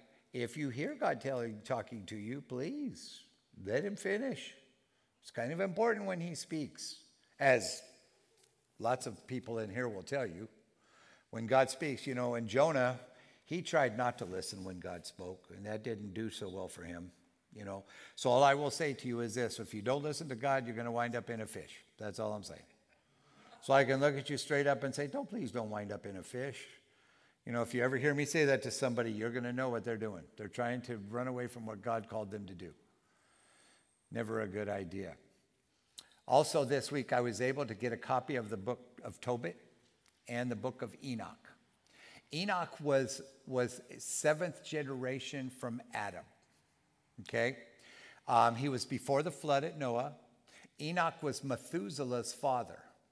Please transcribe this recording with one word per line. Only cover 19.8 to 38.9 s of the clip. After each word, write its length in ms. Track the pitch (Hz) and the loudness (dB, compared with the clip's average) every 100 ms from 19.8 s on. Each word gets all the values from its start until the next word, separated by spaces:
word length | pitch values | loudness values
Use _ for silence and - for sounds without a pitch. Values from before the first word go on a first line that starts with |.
don't 220 | 104 139 | 0 0
listen 260 | 151 143 160 | 0 -4 -6
to 60 | 120 | -2
God, 300 | 139 135 120 | 2 2 0
you're 100 | 113 | -4
gonna 160 | 117 | -2
wind 240 | 117 120 120 | 0 0 -2
up 140 | 113 | -4
in 120 | 113 | -6
a 40 | 107 | -6
fish. 380 | 101 76 - - - | -8 -12 -16 -20 -10
That's 220 | 104 98 | -8 -4
all 140 | 110 | -2
I'm 100 | 104 | -4
saying. 220 | 92 76 - _ _ _ _ _ _ - - - | -8 -14 -18 _ _ _ _ _ _ -20 -20 -8
So 120 | - | 6
I 100 | 135 | 8
can 160 | 127 135 | 8 6
look 160 | 147 135 | 4 2
at 140 | 127 | -2
you 80 | 139 | -4
straight 300 | - 143 143 | 2 4 4
up 160 | 135 | 2
and 100 | 135 | 0
say, 140 | 131 143 | -2 -2
"Don't, 220 | 277 254 | -4 -4
please 220 | 208 127 | -4 -4
don't 180 | 117 110 | -4 -4
wind 220 | 107 101 | -4 -4
up 140 | 101 101 | -6 -8
in 120 | 98 | -10
a 60 | |
fish." 440 | 82 123 135 - - - _ _ _ _ _ _ - | -8 -6 -6 -8 -14 -20 _ _ _ _ _ _ -2
You 60 | |
know, 100 | 120 | 0
if 120 | 117 | 2
you 100 | 123 | 2
ever 140 | 123 131 | 2 4
hear 160 | 143 | 4
me 120 | 143 143 | 4 4
say 200 | 165 143 | 6 6
that 180 | 135 | 6
to 80 | 123 | 2
somebody, 400 | - 131 120 117 | 0 2 2 0
you're 180 | 107 113 | 0 -2
gonna 240 | 123 120 | -2 -2
know 160 | 123 131 | -2 0
what 140 | 117 | 0
they're 140 | 107 110 | -2 -2
doing. 260 | 107 92 - - | -4 -6 -12 -12
They're 100 | 104 | -6
trying 340 | - 120 123 | -2 -2 -2
to 140 | 123 113 | -4 -8
run 300 | 98 120 127 | -4 -4 -2
away 200 | 123 120 | -2 -6
from 180 | 120 110 | -6 -8
what 160 | 107 | -6
God 260 | 120 113 104 | -2 -2 -2
called 240 | 107 101 | -6 -6
them 140 | 101 98 | -6 -10
to 80 | 90 | -12
do. 180 | 87 - _ _ _ _ _ _ _ _ _ _ _ _ _ | -14 -14 _ _ _ _ _ _ _ _ _ _ _ _ _
Never 300 | 117 110 110 | -4 -2 -2
a 60 | 104 | -2
good 220 | 98 101 | -2 -2
idea. 480 | 98 90 95 92 73 _ _ _ _ _ _ _ - - _ - | -4 -4 -6 -8 -12 _ _ _ _ _ _ _ -20 -20 _ 6
Also 380 | 131 151 160 131 | 6 8 4 4
this 260 | 139 135 | 2 2
week, 220 | 143 120 | -2 2
I 80 | 123 | 2
was 180 | 120 101 | 2 2
able 280 | 127 135 127 | 2 2 -2
to 80 | 101 | -2
get 180 | 120 | -2
a 40 | 113 | -2
copy 380 | - 131 127 131 | 0 0 2 -2
of 140 | 107 | -2
the 80 | 104 | -4
book 420 | 101 123 - | -4 -4 -8